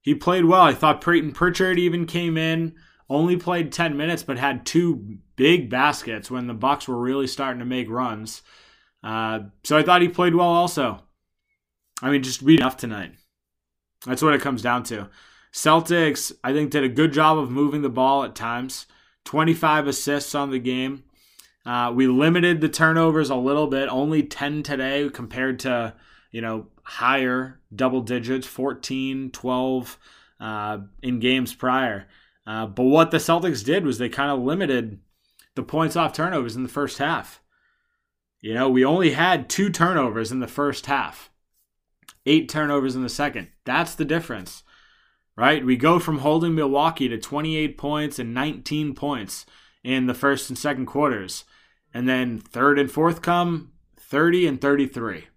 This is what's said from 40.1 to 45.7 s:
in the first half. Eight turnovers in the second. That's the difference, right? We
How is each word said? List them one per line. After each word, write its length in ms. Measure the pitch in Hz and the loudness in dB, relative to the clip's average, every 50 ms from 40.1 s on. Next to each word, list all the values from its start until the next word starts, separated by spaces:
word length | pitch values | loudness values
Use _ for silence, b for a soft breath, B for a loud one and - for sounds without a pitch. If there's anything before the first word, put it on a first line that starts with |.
| 107 113 113 110 123 | -2 -4 -4 -4 -4
in 80 | 131 | -6
the 80 | 123 117 | -6 -6
first 380 | - - 143 143 127 - - | -4 -4 -2 -2 -4 -6 -4
half. 440 | - 143 135 110 76 - - - _ _ _ _ _ _ _ _ _ _ _ _ _ _ _ _ - _ _ _ | -4 -2 -2 -2 -6 -10 -16 -20 _ _ _ _ _ _ _ _ _ _ _ _ _ _ _ _ -20 _ _ _
Eight 220 | 135 147 160 143 127 | 4 4 4 2 0
turnovers 480 | - 156 151 147 143 143 131 135 123 | -4 -4 -2 0 0 0 0 -2 -2
in 60 | 131 127 | -4 -6
the 60 | 120 | -6
second. 400 | - - 147 147 - 117 87 - _ _ _ | -4 -4 -4 -4 -4 -8 -14 -14 _ _ _
That's 300 | - 127 156 170 165 - | -4 -2 -2 -2 -4 -4
the 100 | - 156 | -6 -4
difference, 600 | 135 151 170 165 - 123 104 92 - - - _ b b b b b b b b b b b b b _ | -2 -2 -4 -4 -8 -12 -12 -12 -16 -18 -20 _ b b b b b b b b b b b b b _
right? 280 | - 117 135 151 151 127 | 0 2 2 2 2 2
We 120 | 127 | 0